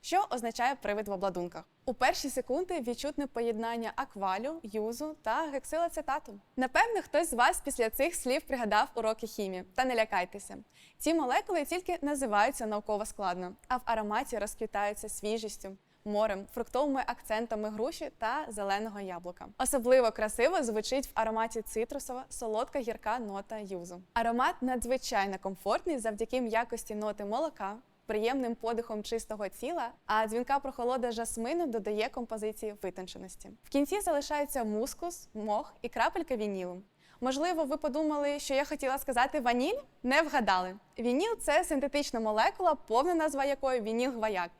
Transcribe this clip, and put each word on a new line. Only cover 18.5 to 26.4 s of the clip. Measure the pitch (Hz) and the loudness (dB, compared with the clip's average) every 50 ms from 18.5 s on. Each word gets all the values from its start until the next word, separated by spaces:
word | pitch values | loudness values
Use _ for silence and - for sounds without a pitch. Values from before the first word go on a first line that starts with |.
| 214 208 202 196 196 202 220 226 202 208 | -6 -4 0 0 0 0 0 -4 -6 -8
яблука. | 202 190 180 170 175 175 180 - - - - _ | -8 -8 -8 -8 -8 -10 -12 -12 -16 -18 -4 _
Особливо | 254 254 - 262 220 240 254 262 240 220 | 0 2 2 2 6 8 8 8 8 6
красиво | 214 - 220 214 - - 233 311 359 359 | 4 2 -2 -2 2 4 4 4 4 4
звучить | 277 226 214 214 208 - 247 277 269 | 2 2 0 -2 0 0 0 0 0
в | - - | 0 0
ароматі | - 226 220 220 220 226 226 - 226 | 0 0 2 2 0 0 0 -2 -6
цитрусова, | 214 - - 220 226 - 285 277 - - 254 247 262 - | -8 -4 -2 -2 -2 -2 -4 -8 -6 -6 -8 -8 -8 -10
солодка | - - 233 220 214 214 254 - - 285 | -10 -6 -4 -2 0 0 -2 0 -2 -4
гірка | 240 233 220 208 - 214 220 254 | -2 -2 -6 -4 -2 -2 -2 -2
нота | 233 208 196 196 202 - 226 214 | -2 -4 -6 -6 -6 -6 -8 -8
юзу. | 208 190 190 180 170 180 180 175 185 _ _ | -8 -6 -8 -8 -8 -10 -12 -14 -16 _ _
Аромат | 233 233 233 233 240 254 320 359 - | 0 2 2 2 4 2 2 2 0
надзвичайно | 254 254 254 247 220 233 262 254 - - 254 208 196 202 190 185 | 0 0 0 0 0 0 0 0 0 0 0 2 2 0 -2 -4
комфортний | - 196 196 - - 196 226 339 - 359 311 254 | -4 -6 -6 -2 0 0 0 0 0 -2 -2 0
завдяки | 214 226 214 208 226 - - 254 | 0 -2 -2 -2 -4 -2 0 -2